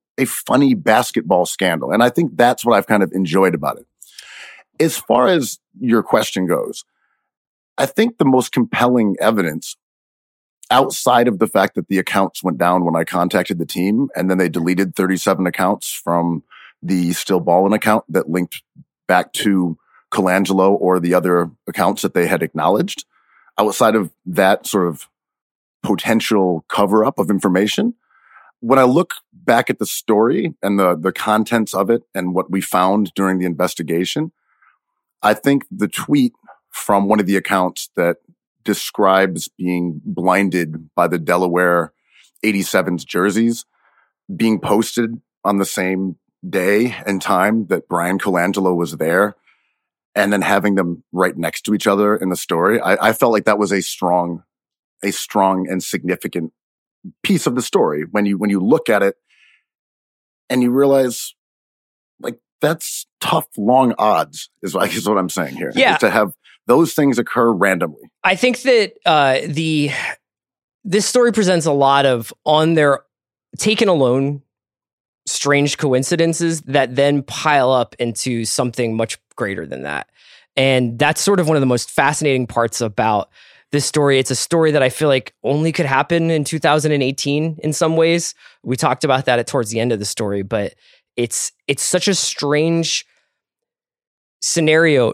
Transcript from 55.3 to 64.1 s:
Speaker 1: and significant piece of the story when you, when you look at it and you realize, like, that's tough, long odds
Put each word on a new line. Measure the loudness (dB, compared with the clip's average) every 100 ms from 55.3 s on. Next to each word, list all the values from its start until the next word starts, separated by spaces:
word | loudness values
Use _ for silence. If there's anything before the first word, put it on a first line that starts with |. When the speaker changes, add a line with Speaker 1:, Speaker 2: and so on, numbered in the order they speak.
| 0 2 0 -2
Speaker 1:
and | -6
significant | -6 -6 -4 -6 -6 -6 -8 -12 _ _ _ _ -20 -8
piece | -2 0 0
of | -4
the |
story | -2 0 2 0
when | -4 -2 0
you, | 0
when | 0
you | 0
look | 2 2 2
at | 0
it | 0 -2 _ _ _ _ _ _ _ _ _ _ _ _ -4
and | 0
you | 2
realize, | 4 4 4 2 -4 -12 -16 _ _ _ _ _ _ _ _
like, | -12 -12 _ _
that's | -2 -2 -6 -12 -14 _
tough, | -2 -2 -4 -2
long | 2 4 4 2
odds | 2